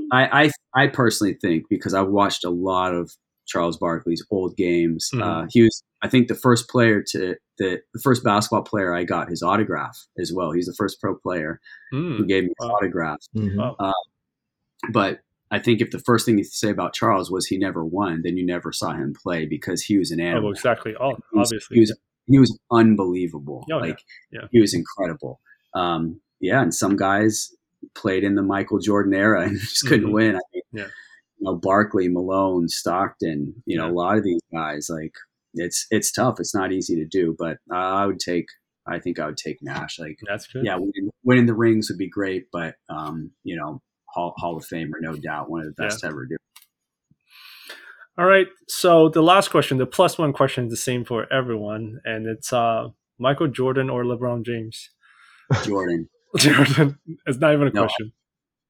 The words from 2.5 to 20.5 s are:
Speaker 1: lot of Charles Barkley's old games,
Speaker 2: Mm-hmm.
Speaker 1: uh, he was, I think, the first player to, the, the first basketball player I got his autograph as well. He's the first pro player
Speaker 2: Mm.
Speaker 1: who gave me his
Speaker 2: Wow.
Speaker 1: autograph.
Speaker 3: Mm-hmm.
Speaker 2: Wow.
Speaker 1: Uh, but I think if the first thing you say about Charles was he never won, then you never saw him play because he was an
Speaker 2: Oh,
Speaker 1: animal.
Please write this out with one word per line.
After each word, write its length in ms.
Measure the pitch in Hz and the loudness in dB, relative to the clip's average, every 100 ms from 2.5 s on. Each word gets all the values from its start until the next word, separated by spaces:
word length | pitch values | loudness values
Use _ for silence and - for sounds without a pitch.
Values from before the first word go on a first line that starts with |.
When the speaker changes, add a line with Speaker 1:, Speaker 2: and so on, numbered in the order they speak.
Speaker 1:
lot 420 | 87 95 92 92 | -2 0 0 0
of 160 | 87 87 - _ _ - | -2 -4 -10 _ _ -6
Charles 300 | 92 85 82 | -2 -2 -2
Barkley's 460 | 87 82 85 82 - | -4 -2 -4 -6 -2
old 260 | 98 90 - | -2 -2 -2
games, 520 | 90 87 82 80 - | 0 2 2 -2 -4
Speaker 2:
Mm-hmm. 80 | 127 | -2
Speaker 1:
uh, 240 | 90 82 82 | -2 -2 2
he 120 | 120 | 6
was, 200 | 113 - - _ | 6 4 -8 _
I 60 | 104 | 0
think, 200 | 127 120 | 2 2
the 60 | |
first 340 | 104 127 120 - | 2 2 2 2
player 340 | 127 113 104 - | 2 4 2 0
to, 240 | - 92 90 _ - | -4 -4 -6 _ -4
the, 220 | 95 - - | -2 -2 -8
the 60 | 113 | -4
first 200 | 139 117 | 0 2
basketball 380 | 113 104 104 107 | 2 0 0 -2
player 320 | - 107 92 | -2 -2 -2
I 100 | 87 | -2
got 240 | 87 87 80 | -2 -2 -4
his 120 | 85 | -4
autograph 540 | 85 104 95 78 69 - - - | 0 0 0 -2 -6 -12 -16 -8
as 120 | 85 | -6
well. 180 | 90 85 | -4 -2
He's 140 | 85 87 | -2 -4
the 80 | - | -4
first 240 | 98 - | -4 -4
pro 140 | 104 90 | -6 -6
player 440 | 95 90 78 80 - - - | -6 -6 -6 -8 -14 -20 -10
Speaker 2:
Mm. 220 | 131 175 110 | -6 -4 -2
Speaker 1:
who 80 | 92 | 0
gave 180 | 95 | 0
me 60 | 90 85 | 0 -4
his 100 | 120 | -4
Speaker 2:
Wow. 60 | 104 | -2
Speaker 1:
autograph. 420 | 98 87 80 76 - 110 | -2 -2 -4 -6 -8 -4
Speaker 3:
Mm-hmm. 220 | 104 98 | -2 -2
Speaker 2:
Wow. 180 | 120 107 | -4 -4
Speaker 1:
Uh, 140 | 98 95 - _ _ _ _ _ _ _ - | -2 -2 -4 _ _ _ _ _ _ _ 0
but 280 | 110 98 - _ _ _ | 2 2 -2 _ _ _
I 80 | 101 | -2
think 200 | - - | 2 2
if 100 | - | 2
the 80 | - | -2
first 260 | - 117 - | 2 2 4
thing 100 | 107 | 2
you 60 | |
say 260 | - - 107 | 2 -2 -2
about 240 | 95 92 | -2 -4
Charles 360 | - 113 98 92 | -2 0 0 0
was 160 | 92 - | -4 -2
he 100 | 95 | -2
never 260 | 98 87 | -2 -4
won, 360 | 80 90 98 82 | -4 -2 -2 -2
then 120 | 87 90 | -2 -2
you 80 | |
never 280 | 90 87 82 | -2 -2 -6
saw 200 | - 90 | -6 -6
him 220 | 78 69 71 | -4 -6 -6
play 240 | 92 85 76 | -6 -4 -4
because 360 | 78 - 90 | -6 -6 -6
he 160 | - 101 | 0 0
was 120 | 85 | 0
an 100 | 82 | -2
Speaker 2:
Oh, 40 | |
Speaker 1:
animal. 260 | 87 85 104 | -2 0 -2